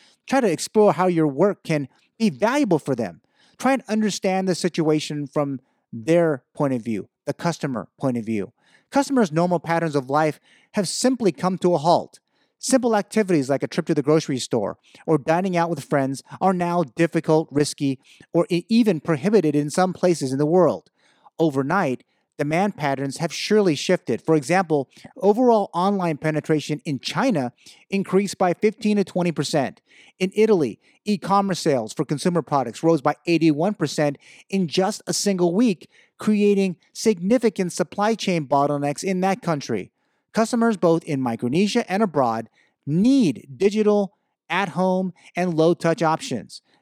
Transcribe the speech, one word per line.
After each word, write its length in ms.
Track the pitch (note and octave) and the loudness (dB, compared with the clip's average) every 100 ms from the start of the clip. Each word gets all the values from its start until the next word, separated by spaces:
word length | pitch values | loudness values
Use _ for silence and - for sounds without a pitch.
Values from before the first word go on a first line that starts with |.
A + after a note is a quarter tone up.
| _ _ - | _ _ -4
Try 120 | C4+ | 0
to 120 | A3+ | 0
explore 400 | D3+ - G#3+ G#3 | -2 0 4 4
how 160 | D3+ F#3 | 4 2
your 180 | E3 D#3 | 2 0
work 380 | C3+ G3+ F3+ | 2 0 0
can 240 | - D3+ C3+ _ _ - | -4 -4 -4 _ _ -2
be 120 | A3 | -2
valuable 480 | B2+ G#3+ C#4+ B3 D#3 | 0 0 0 2 0
for 160 | - | 0
them. 280 | A#2+ G2+ E2 _ _ _ - | -4 -4 -10 _ _ _ -4
Try 140 | B3+ | 0
and 100 | C4+ - | 0 -2
understand 580 | A3 G#3+ - F#3+ F#3+ F#3+ | -2 -2 -2 -2 0 0
the 80 | |
situation 720 | E3+ F3+ - D#3 D#3 - D3+ C#3+ | -2 -2 0 0 0 -2 -8 -6
from 340 | D#3 C#3+ C3 _ _ _ | -4 -4 -6 _ _ _
their 520 | A2+ A2+ E3+ E3 C3+ _ | -8 0 2 2 -2 _
point 200 | - C#3+ | -4 -2
of 80 | B2+ | -2
view, 260 | A2+ G#2+ - _ - | -4 -6 -8 _ -10
the 80 | |
customer 540 | - E3+ D#3 D3 A#2 - _ | -4 -4 -4 -6 -6 -10 _
point 180 | C3+ A#2+ | -4 -4
of 80 | |
view. 280 | A2 A2 F#2 _ _ _ _ | -4 -6 -6 _ _ _ _
Customers' 420 | C#4 C#4 C4+ F#3+ | -2 0 0 2
normal 260 | D3+ F3+ E3+ | 2 0 0
patterns 340 | D#3+ E3+ E3 | 0 -2 0
of 160 | C#3+ B2+ | -2 0
life 280 | D3 D#3 - _ _ _ | 0 0 -2 _ _ _
have 140 | - F3+ | -6 -4
simply 460 | - B3+ C4 G3+ | 0 0 0 0
come 260 | - F3+ F#3 | 0 -2 0
to 160 | F3+ | 0
a 40 | E3 | 2
halt. 400 | D#3 D3+ E2+ _ _ _ _ _ | 4 2 0 _ _ _ _ _
Simple 360 | - C4 A#3+ | -2 0 2
activities 560 | A3 G3 A3 F#3+ E3+ B2+ | 0 0 -2 2 0 0
like 120 | C3+ | -2
a 20 | C#3 | -4
trip 200 | - D#3+ | -4 -2
to 80 | |
the 80 | D3+ | 0
grocery 360 | C3+ D#3 - C3 | 2 2 0 -6
store 400 | - A#2+ F#2+ - _ - | -4 -4 -4 -8 _ -10
or 140 | - D#3 | -2 0
dining 380 | B2+ E3 G3 F3 | 2 0 0 0
out 120 | E3+ | -2
with 160 | E3 | -4
friends 380 | - D3 C3+ C3+ - - | -2 -2 -2 -4 -12 -2
are 120 | F#3+ | 0
now 320 | F#3 F3 F3 | 0 0 -2
difficult, 640 | D3 - E3 E3 D#3+ D#3 E3 | -2 0 0 0 2 2 2
risky, 480 | C#3+ D3 - C#3+ C3 _ - _ | -2 -2 -2 -4 -4 _ -20 _
or 140 | E3+ E3 | -2 0
e-, 140 | F3 - | -2 0
even 320 | A3+ G#3+ D#3+ | 2 2 0
prohibited 560 | - D3+ F3 G#3+ D#3 D3 | -2 -2 2 2 2 0
in 120 | D3 | -2
some 240 | F3+ F#3 | 0 -2
places 380 | F3 F3+ E3 C3+ | 0 0 0 -2
in 80 | C3+ | -2
the 80 | D3 | 2
world. 440 | F3+ D#3 G2 - _ _ _ _ - | 4 4 2 -8 _ _ _ _ -2
Overnight, 640 | D#3+ C#3 C3+ F#3+ D#3 B2 _ _ _ - | 0 0 0 0 -2 -4 _ _ _ -6
demand 380 | D3 D#3+ G3+ D#3+ | -2 0 0 -2
patterns 400 | C#3+ C3+ C#3 B2+ | -4 -4 -6 -6
have 160 | E3 | -8
surely 420 | - - G#3+ G3 | -6 0 2 2
shifted. 480 | C#3 - F3+ - A2+ | 0 0 -2 -2 -4
For 140 | - D#3+ | 0 0
example, 520 | C3 F3+ E3+ D3+ C3 - - - | 2 0 0 -2 -4 -12 -20 -2
overall 540 | G3 G#3 B3 A3 G3 | 0 2 4 2 0
online 440 | E3+ F#3+ G3+ F3 D3+ | -2 0 0 -2 -2
penetration 640 | D#3 D#3 - D#3 - D3+ | -2 -2 0 -2 -2 -8
in 160 | - C3 | -6 -6
China 520 | - D#3+ C4 E3+ B2 - - - _ | -6 -2 0 0 -2 -8 -20 -20 _
increased 480 | G3 F3+ F#3+ G3+ - | -4 0 0 0 0
by 160 | F3+ | 0
fifteen 420 | E3+ G#3 - G#3+ G#3 | 2 0 0 0 0
to 60 | |
twenty 300 | F#3 F3+ F3 | 0 -2 -2
percent. 500 | D#3+ C#3+ D#3 A#2 - _ _ - - | -2 -2 -2 -2 -6 _ _ -20 -6
In 100 | F#3 G#3 | -2 2
Italy, 420 | A3 G3 B2+ - _ _ | 4 4 0 -4 _ _
e-commerce 540 | - G3+ - G3 G3 F3 | -4 -4 0 0 0 -2
sales 340 | E3+ C3 A2 | 0 0 -2
for 120 | - | -6
consumer 380 | C#3+ D3 F3+ F3 | -4 -2 -2 -2
products 420 | - C#3+ A#2 - | 0 -2 -2 0
rose 160 | E3 E3 | 2 2
by 160 | C#3+ D3 - | 2 -2 0
eighty-one 480 | E3 D#3+ C#3+ F#3 | 2 2 2 -2
percent 440 | G#3 D3 - D3 C#3 - - _ | -2 -4 -2 -2 -4 -12 -20 _
in 200 | G3 E3+ | -4 -2
just 340 | F#3 F#3+ - - | 0 -2 -4 -6
a 40 | |
single 400 | E3+ G3+ F#3 F3 | -4 -2 0 0
week, 380 | F3+ B3 E3+ - _ _ - | 2 0 0 -8 _ _ -6
creating 600 | - G#3 G3+ G3 G3 E3 _ | 0 2 4 4 0 -4 _
significant 800 | - A3+ F#3+ F3+ B3+ A3+ - F3+ | -4 0 0 0 2 2 -2 -4
supply 420 | - E3+ - G#3 | -4 -4 -2 -2
chain 320 | G#3+ - E3+ C3+ | -2 -2 -2 0
bottlenecks 560 | C#3 C#3+ D3 C#3+ C3+ | 2 2 0 -4 -4
in 180 | F#3+ F#3 | -4 -2
that 200 | F#3 F#3+ | 0 -2
country. 480 | - D3 - G#2+ F#2+ _ _ _ _ | -2 -4 -4 -6 -8 _ _ _ _
Customers 460 | - A3 A#3+ A#3 G3 | -2 0 0 0 2
both 260 | F3 E3 | 2 2
in 160 | E3 C#3 | 0 -4
Micronesia 640 | B2+ A#2 A#2+ D#3 G3+ A#3 - | -4 -4 -2 0 0 0 -2
and 100 | F#3+ | -2
abroad 460 | A3 D3 B2 A2+ A2+ _ _ _ - | 0 2 0 -2 -8 _ _ _ -4
need 600 | D#3+ A#3 C#4 F#3 F#3+ C#3 | 2 4 4 2 0 -8
digital, 640 | B2 G3 G#3+ G#3 G#3 F#3+ _ _ _ - | -2 0 2 2 2 0 _ _ _ -6
at-home, 640 | F3 G3 D3 F#3 F#3 F#3+ - - - | -4 -2 -2 0 0 -2 -8 -10 -4
and 160 | F3+ | -2
low-touch 500 | D#3 D#3+ E3+ E3 D#3+ | 2 2 2 0 0
options. 600 | D#3+ D#3+ - A#2 C#2 - _ _ | 0 -2 -4 -8 -10 -20 _ _